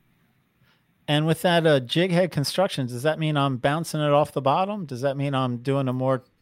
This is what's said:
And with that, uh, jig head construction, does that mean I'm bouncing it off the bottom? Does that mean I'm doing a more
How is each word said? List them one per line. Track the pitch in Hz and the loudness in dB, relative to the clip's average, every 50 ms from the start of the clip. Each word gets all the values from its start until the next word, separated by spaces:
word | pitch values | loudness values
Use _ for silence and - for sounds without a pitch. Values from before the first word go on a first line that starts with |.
| _ _ _ _ _ _ _ _ _ _ _ _ _ _ _ _ _ _ _ _ _ - | _ _ _ _ _ _ _ _ _ _ _ _ _ _ _ _ _ _ _ _ _ 0
And | 147 147 156 | 0 2 2
with | 165 160 - | 2 0 2
that, | - 180 170 170 160 | 2 2 4 4 6
uh, | 165 147 135 | 4 4 4
jig | 123 120 - 160 180 190 | 2 0 0 0 2 2
head | 170 175 190 160 | 2 2 2 2
construction, | - 156 139 - - - 185 - - - 131 | 0 -2 -4 -2 0 0 0 0 0 -4 -6
does | 120 123 120 127 | -6 -6 -2 -2
that | 156 156 156 | -2 -2 0
mean | 160 156 151 | -2 0 0
I'm | 143 139 139 131 | 0 0 0 -2
bouncing | 113 - 139 147 165 165 - - 156 | 0 0 0 0 0 -4 -6 -4 -2
it | 151 147 | 0 2
off | 143 147 151 - | 4 4 2 2
the | - 151 | -2 -2
bottom? | 131 135 143 175 190 196 214 208 180 | 0 2 2 2 0 -2 -4 -8 -8
Does | 135 131 117 | -10 -8 -4
that | 131 139 131 | -4 -4 -2
mean | 139 139 143 139 | -2 -4 -2 -2
I'm | 131 131 123 123 | -2 -2 -2 -4
doing | 117 123 139 135 139 135 127 | -4 -4 -2 -2 0 0 -2
a | 127 | -2
more | 127 131 131 131 123 - _ _ _ | -2 0 0 0 -2 -4 _ _ _